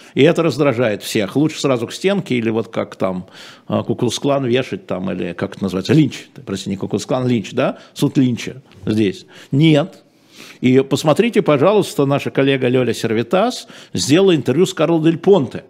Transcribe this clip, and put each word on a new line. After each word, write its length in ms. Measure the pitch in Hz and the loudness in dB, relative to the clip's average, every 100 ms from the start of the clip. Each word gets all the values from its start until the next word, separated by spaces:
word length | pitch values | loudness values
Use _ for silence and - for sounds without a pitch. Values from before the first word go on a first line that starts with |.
| - | -6
И 100 | - | 2
это 200 | 147 165 | 4 4
раздражает 600 | 165 131 143 117 120 101 | 0 0 0 2 0 -2
всех. 320 | - 113 95 139 | -4 -4 -2 0
Лучше 240 | 151 - | -2 0
сразу 280 | 147 123 113 | -2 -2 -4
к 60 | |
стенке 420 | - 190 196 - 123 | -4 -2 -2 -2 -2
или 140 | 113 | -2
вот 200 | 110 110 | -2 -4
как 260 | - 104 - | -6 -8 -4
там, 300 | 95 92 90 - - - - | -4 -4 -10 -16 -20 -18 -6
а, 160 | 107 | -4
Ку-клукс-клан 640 | 104 117 120 - 139 139 131 | -2 -2 -2 -2 -2 0 0
вешать 420 | 123 131 95 - | -2 -2 -8 -8
там, 240 | 92 95 | -8 -6
или 220 | 92 90 | -6 -8
как 220 | 87 98 - | -6 -8 -6
это 80 | |
называется, 300 | 98 92 - | -6 -4 2
линч. 340 | 143 135 - - - - | 2 2 -2 -16 -18 -10
Простите, 240 | 98 - | -8 -6
не 80 | 98 | -8
Ку-клукс-клан, 500 | - 107 - 127 127 | -4 -6 -4 -2 0
линч, 240 | 120 - | -2 -2
да? 280 | 113 156 - - | -2 -2 -4 -12
Суд 240 | - 143 - | -4 -2 2
Линча 440 | 131 117 - 127 - - - | 2 0 -8 -14 -18 -10 -4
здесь. 400 | 110 101 - - - - | 0 0 -2 -12 -20 -4
Нет. 520 | 139 160 147 185 - _ _ _ - - - | 2 4 4 0 -8 _ _ _ -20 -20 -2
И 180 | 123 131 | 2 4
посмотрите, 640 | 135 139 147 151 233 220 | 4 0 2 2 2 2
пожалуйста, 640 | 160 143 165 214 160 - 139 | 2 2 4 2 0 0 0
наша 260 | 139 123 | 0 -2
коллега 360 | - 139 135 127 | 0 2 2 2
Лёля 260 | 127 120 | 0 0
Сервитас 760 | 101 113 110 120 185 233 247 - - - | -2 -2 -2 0 0 0 -2 -12 -20 -10
сделала 420 | - 85 156 196 160 | -6 2 4 6 4
интервью 300 | 123 131 185 | 2 2 0
с 80 | |
Карло 280 | - 156 170 | 0 0 2
Дель 160 | 156 160 | 2 2
Понте, 460 | 190 196 123 85 - | 4 4 2 -6 -14